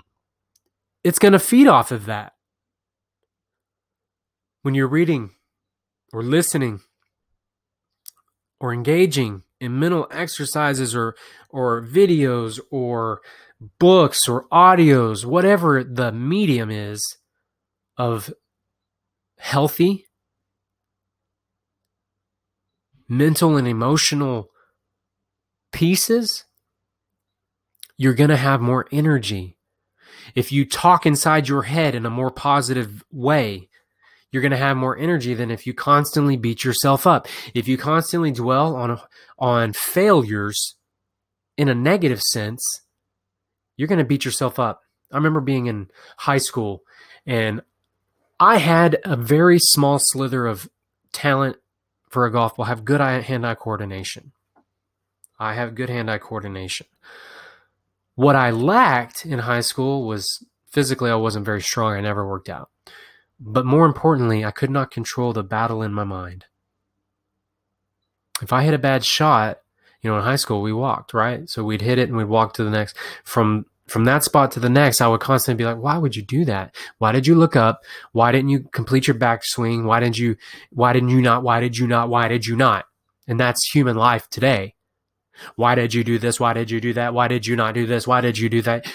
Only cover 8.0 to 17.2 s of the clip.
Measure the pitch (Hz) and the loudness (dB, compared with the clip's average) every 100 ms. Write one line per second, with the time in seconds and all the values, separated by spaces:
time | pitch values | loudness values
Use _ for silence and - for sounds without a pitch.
8 | - - _ _ _ _ 127 120 120 170 | -20 -20 _ _ _ _ -6 -4 0 2
9 | 185 139 113 98 - _ 123 131 165 170 | 2 2 -4 -6 -18 _ -6 -2 0 -2
10 | - 156 170 - 139 151 147 131 123 120 | -4 -8 -10 -8 -6 -2 -2 -2 -2 -4
11 | 113 - - - _ 135 127 117 113 165 | -6 -8 -20 -20 _ -4 -2 -2 0 2
12 | 196 160 131 120 113 110 - 135 123 117 | 4 4 2 0 -4 -10 -10 -6 -4 -4
13 | 113 101 - - _ _ 110 _ 175 185 | -4 -6 -12 -20 _ _ -20 _ 6 8
14 | 143 - - 120 - 165 180 180 160 131 | 6 2 -2 -2 2 6 6 8 6 6
15 | 113 101 120 170 190 202 165 135 127 123 | 4 -2 -2 2 4 4 2 0 0 -4
16 | 120 110 131 196 190 120 107 107 101 104 | -4 -4 -4 0 2 0 -2 -6 -8 -8
17 | - - | -10 -12